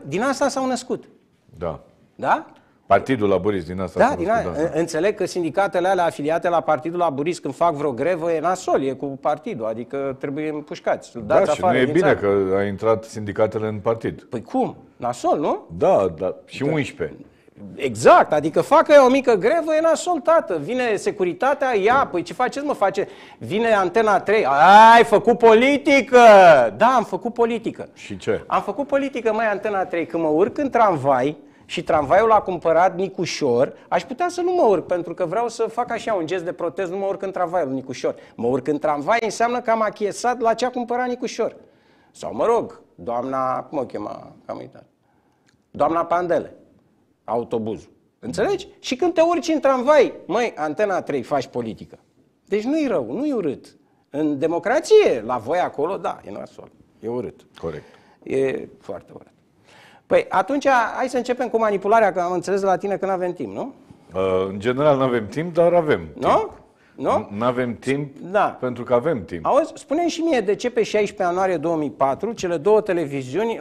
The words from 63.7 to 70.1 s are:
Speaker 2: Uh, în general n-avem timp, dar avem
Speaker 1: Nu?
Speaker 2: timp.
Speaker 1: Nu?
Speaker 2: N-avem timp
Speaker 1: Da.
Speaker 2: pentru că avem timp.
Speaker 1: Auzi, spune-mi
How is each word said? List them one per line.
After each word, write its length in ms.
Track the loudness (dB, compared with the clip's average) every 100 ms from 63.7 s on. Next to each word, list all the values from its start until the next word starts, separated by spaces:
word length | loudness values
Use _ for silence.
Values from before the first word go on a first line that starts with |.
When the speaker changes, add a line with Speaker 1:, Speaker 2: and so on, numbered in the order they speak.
| -14 _ -20 -10
Speaker 2:
Uh, 340 | -4 0 0 -2
în 100 | -4
general 380 | -4 2 2 4
n-avem 300 | 2 0 -4
timp, 260 | -6 -4
dar 200 | 2 4
avem 340 | 4 2 0 -2
Speaker 1:
Nu? 140 | -4 0
Speaker 2:
timp. 240 | 0 0 -8 -20 _ _ -8
Speaker 1:
Nu? 320 | -4 -2 -4 -4
Speaker 2:
N-avem 380 | -2 -2 -4 -4
timp 420 | -4 -4 -6 -12 -4
Speaker 1:
Da. 260 | 0 0 -2
Speaker 2:
pentru 240 | -6 -6
că 100 | 0
avem 320 | 0 0 -4 -6
timp. 200 | -6 -2
Speaker 1:
Auzi, 260 | 0 0 -6
spune-mi 340 | -6 -4 -2